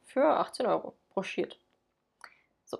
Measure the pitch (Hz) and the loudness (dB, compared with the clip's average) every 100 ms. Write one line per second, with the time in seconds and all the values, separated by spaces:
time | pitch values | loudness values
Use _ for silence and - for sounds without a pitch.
0 | - 269 302 277 - - 240 165 - - | -6 2 4 4 0 -2 0 0 -2 -16
1 | _ - 185 - - - _ _ _ _ | _ -6 -4 -4 -4 -6 _ _ _ _
2 | _ _ - _ _ _ - | _ _ -20 _ _ _ -12